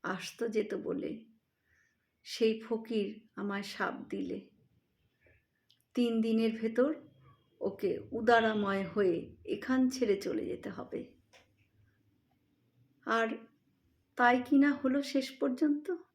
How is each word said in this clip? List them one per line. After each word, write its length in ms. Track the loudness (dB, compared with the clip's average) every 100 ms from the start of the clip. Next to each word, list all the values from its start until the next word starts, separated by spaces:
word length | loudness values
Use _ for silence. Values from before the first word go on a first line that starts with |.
আসতো 440 | -6 -8 -8 -6 -2
যেত 260 | -2 -2
বলে 520 | -4 -4 -4 -6 -8 -14 _ _ _ _ _ _ _ _ _
সেই 380 | -14 0 0 0 -4
ফকির 580 | -8 -2 -2 -2 -8 _ -8
আমায় 280 | -6 -6
শাপ 300 | -8 -4 -4 -4 -8
দিলে। 400 | -8 -6 -8 -12 _ _ _ _ _ _ _ _ _ _ _ _ _ _
তিন 280 | 0 2 2
দিনের 300 | 2 2 2 0
ভেতর 380 | -2 2 2 0 -10 _ -20 _ _ _
ওকে 400 | -6 -2 -2 -2 -4
উদারাময় 760 | 0 6 6 6 2 0 0 -2
হয়ে 480 | 2 2 2 -4 -14 -6
এখান 440 | -6 0 2 2
ছেড়ে 320 | 2 0 0
চলে 240 | 0 -4 -4
যেতে 240 | -6 -8
হবে। 440 | -10 -10 -10 -10 _ _ -20 _ _ _ _ _ _ _ _ _ _ _ _ _ _ _ _ -2
আর 220 | 0 0 -4 -12 _ _ _ _ _ _ 2
তাই 280 | 4 4 4
কি 120 | 6
না 140 | 6
হলো 320 | 4 0 0
শেষ 280 | 0 -2 -2
পর্যন্ত? 640 | -4 -2 0 0 0 -2 -8 -10